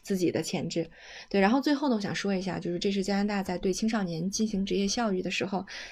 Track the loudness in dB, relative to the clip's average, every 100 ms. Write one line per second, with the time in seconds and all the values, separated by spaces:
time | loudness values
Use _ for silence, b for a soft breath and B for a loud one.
0 | -4 0 2 2 -2 -4 -2 -4 -4 B
1 | B B B 4 6 6 4 2 2 0
2 | 0 -2 0 0 -2 -4 -4 0 0 0
3 | 0 0 2 0 -2 0 0 2 0 0
4 | 0 -2 -2 0 0 0 0 0 2 0
5 | 0 0 -2 -2 -2 -2 -4 B B